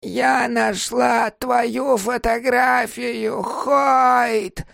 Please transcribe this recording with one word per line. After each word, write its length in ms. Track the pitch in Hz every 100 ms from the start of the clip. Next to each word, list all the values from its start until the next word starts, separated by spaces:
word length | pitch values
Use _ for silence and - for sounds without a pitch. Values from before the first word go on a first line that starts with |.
Я 440 | 214 190 254 262 -
нашла 800 | 233 220 196 - 240 247 233 233
твою 680 | - 254 247 240 233 269 254
фотографию, 1500 | 196 247 233 233 247 247 254 254 233 - 247 233 214 -
Хойт! 1200 | 190 - - 277 277 262 254 247 240 226 202 - -